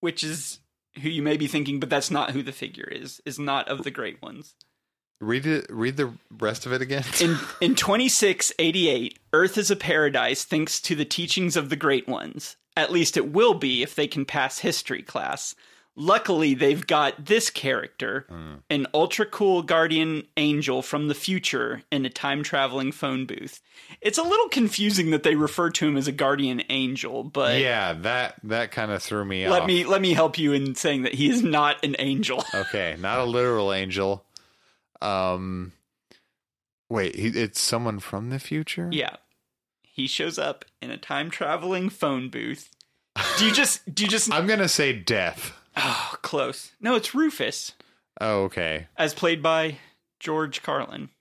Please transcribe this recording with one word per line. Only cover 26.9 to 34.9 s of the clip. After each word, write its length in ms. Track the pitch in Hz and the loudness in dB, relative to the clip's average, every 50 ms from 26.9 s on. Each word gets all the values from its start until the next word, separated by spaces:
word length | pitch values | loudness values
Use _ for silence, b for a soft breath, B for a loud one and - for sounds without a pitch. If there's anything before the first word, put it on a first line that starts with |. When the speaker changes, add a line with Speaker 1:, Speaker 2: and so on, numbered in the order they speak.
| 131 131 - - 120 127 113 | -2 -4 -6 -6 -6 -6 -8
Speaker 1:
but 340 | - - 143 135 131 135 131 | -4 -2 2 2 4 4 4
Speaker 2:
Yeah, 360 | 135 127 120 113 101 90 82 | 4 2 2 2 0 0 -2
that, 420 | 80 85 107 120 123 123 - - - - | -2 -2 -2 0 0 -2 -2 -4 -8 -6
that 260 | 107 107 117 117 113 | -2 -2 0 -2 -2
kinda 300 | - - 110 107 104 95 | -2 -4 -2 -2 -2 -4
threw 240 | - - 104 104 101 | -4 -4 -4 -4 -2
me 240 | 98 98 92 92 - | -2 -2 -2 2 2
Speaker 1:
let 140 | 190 180 175 | 2 2 4
Speaker 2:
off. 40 | |
Speaker 1:
me, 180 | 180 180 175 175 | 4 2 2 2
let 160 | - 190 196 | 2 2 2
me 120 | 190 185 170 | 4 4 4
help 260 | 147 160 156 139 - | 4 4 2 2 2
you 140 | 160 147 143 | 2 2 2
in 240 | 139 139 139 127 | 2 0 0 -4
saying 260 | - - 165 143 135 127 | -2 0 0 0 0 0
that 120 | 127 - | -2 0
he 140 | 127 147 143 | 2 2 4
is 140 | 262 240 214 | 4 4 2
not 420 | 175 151 151 147 147 147 - - | 2 4 4 4 2 2 0 -2
an 120 | 147 139 - | -2 -2 -2
angel. 460 | 135 139 139 135 107 - 131 123 - - | -2 -2 0 0 0 -2 -2 -2 -4 -4
<laughs> 60 | - | -4
Speaker 2:
Okay, 400 | 95 98 - - 107 95 85 78 82 | -4 -4 -2 -2 -2 -2 -2 -4 -4
not 180 | 90 95 110 127 | -4 -2 0 0
a 60 | 127 | 0
literal 480 | 120 117 123 123 123 120 110 101 98 98 | 0 2 2 2 4 4 2 2 2 2
angel. 520 | 95 95 95 92 98 98 95 101 98 _ b b b b b b b b b b b b b | 0 -2 -2 0 0 0 0 0 -2 _ b b b b b b b b b b b b b